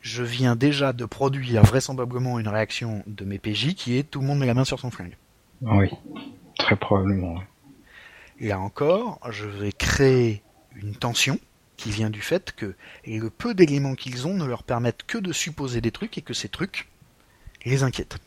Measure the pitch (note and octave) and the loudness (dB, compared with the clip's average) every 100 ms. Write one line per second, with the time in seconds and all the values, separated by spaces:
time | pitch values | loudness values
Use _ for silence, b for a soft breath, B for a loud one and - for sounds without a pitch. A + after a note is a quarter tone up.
0 | A#2 A#2 A#2+ A#2+ C3 A#2 C#3+ C#3+ C#3 B2+ | -10 -6 -6 0 2 4 2 2 0 -2
1 | A#2 - C#3 C#3 B2+ A2+ G#2 B2+ B2+ C3 | -6 -2 0 0 0 6 8 6 0 -4
2 | B2 B2 B2+ A#2+ A2 G#2 G#2+ - A#2+ G#2 | -4 -4 -2 -2 -2 0 -2 -2 -6 -6
3 | G2 G#2 G2 G2 - G#2 B2 F#3+ - B2 | -8 -10 -6 -6 -4 -2 -2 -4 -2 -2
4 | C#3+ C#3+ C3+ C#3+ C3 A#2 C3+ C3+ B2+ - | -2 -4 -2 2 2 2 2 -2 -8 -10
5 | F2 - _ _ _ _ A#2+ G#2+ F#2+ - | -14 -16 _ _ _ _ 2 6 6 4
6 | - - - - - - - G#2+ - G2 | -14 -16 -16 -20 -20 -4 2 2 4 4
7 | F#2+ G2 F#2 F2 F#2+ _ - - B B | 4 2 0 -4 -10 _ -20 -20 B B
8 | B B B _ A2+ G2 F#2+ - D3 F#3 | B B B _ -4 -2 -4 0 2 2
9 | A#3+ F3 A#2+ G#2 G#2 G2+ G#2 - - - | 0 -8 -12 -10 -10 -4 -6 -2 0 4
10 | C3+ C3 A#2+ G#2 _ _ _ A#2 G2+ G#2 | 6 6 4 0 _ _ _ -14 -12 -6
11 | B2 A#2 - C4+ _ _ _ _ A2+ G#2 | -4 0 0 0 _ _ _ _ -6 -2
12 | A2 G#2 - F3 - - G#2 F#2+ B B | -2 -4 -2 -2 -2 -10 -10 -10 B B
13 | - A2 A2+ - A#3+ G3+ E3+ C#3+ C#3 C3 | -10 -6 -6 -6 -6 4 6 6 0 -4
14 | - B2 C3+ G3 D3 A#2+ - A#2+ A#2+ - | -8 -6 -4 -2 -2 -4 -4 0 0 -2
15 | - A#3 F#3 D#3 - D3+ C#3 A#2+ A2+ - | -6 -6 -4 -4 -6 -6 -4 -2 -2 -4
16 | - - - B2 - - F#3+ - - _ | -10 -10 -8 -8 -8 -8 -8 -8 -14 _
17 | _ _ b b b b A#2+ C3+ C3+ - | _ _ b b b b -2 0 0 -2
18 | F2 - | -8 -12